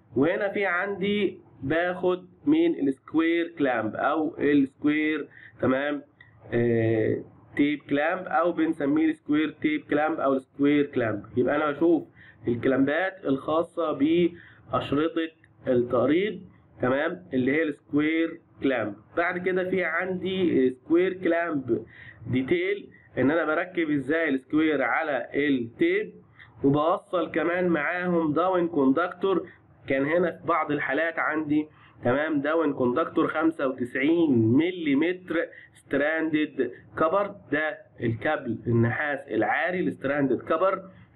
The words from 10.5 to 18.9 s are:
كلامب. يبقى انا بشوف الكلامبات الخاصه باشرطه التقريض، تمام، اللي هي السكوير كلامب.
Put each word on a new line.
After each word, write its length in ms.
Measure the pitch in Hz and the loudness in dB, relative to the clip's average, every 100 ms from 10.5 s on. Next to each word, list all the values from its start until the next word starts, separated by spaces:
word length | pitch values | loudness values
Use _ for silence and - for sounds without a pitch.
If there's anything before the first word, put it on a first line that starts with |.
| - 143 147 143 | 0 2 4 2
كلامب. 360 | 131 113 104 101 120 | 0 -2 -4 -4 -2
يبقى 200 | 120 147 | 0 0
انا 140 | 151 | -2
بشوف 380 | 143 165 156 - - - - - | 2 2 2 0 -20 -20 -8 -4
الكلامبات 760 | 117 135 131 139 151 190 185 | 0 2 2 2 2 -2 -4
الخاصه 680 | - 135 - 156 170 - 165 | -4 -2 0 -2 -2 -4 -4
باشرطه 1400 | 139 147 170 170 - - - - 123 - 139 160 165 165 _ _ _ 127 | 0 2 4 2 -2 -20 -20 -6 -4 0 0 0 -2 -6 _ _ _ 0
التقريض، 720 | 123 120 123 127 160 208 180 - - _ - | 0 2 0 2 2 0 -6 -16 -20 _ -4
تمام، 400 | 123 135 165 - - | -2 0 -2 -6 -4
اللي 180 | 131 127 | -2 0
هي 100 | 151 | 0
السكوير 800 | 156 143 _ 143 151 160 165 - _ - | -2 -6 _ 0 0 0 -2 -4 _ -4
كلامب. 320 | 135 127 104 | -2 0 -2